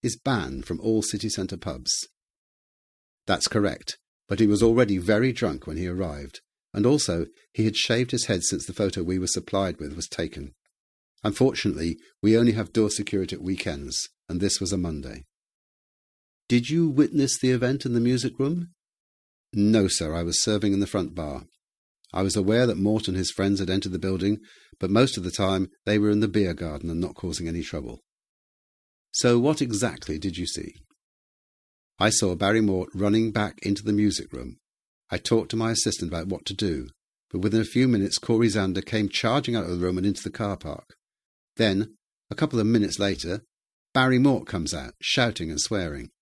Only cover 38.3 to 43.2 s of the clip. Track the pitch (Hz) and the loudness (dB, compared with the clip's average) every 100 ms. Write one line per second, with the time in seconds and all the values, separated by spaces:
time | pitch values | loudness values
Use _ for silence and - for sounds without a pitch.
38.3 | 113 117 101 95 92 - 110 101 - 113 | 2 4 2 0 -2 -2 -2 -2 0 0
39.3 | 135 127 117 85 87 90 92 98 95 - | 0 0 -4 -2 -2 0 0 0 -2 -6
40.3 | - 104 95 - 73 - _ _ _ _ | -6 -6 -4 -8 -12 -14 _ _ _ _
41.3 | _ _ - 110 98 110 _ _ _ _ | _ _ 0 2 2 -2 _ _ _ _
42.3 | - 151 120 107 113 101 - 101 95 | -4 0 2 4 4 2 0 -2 -2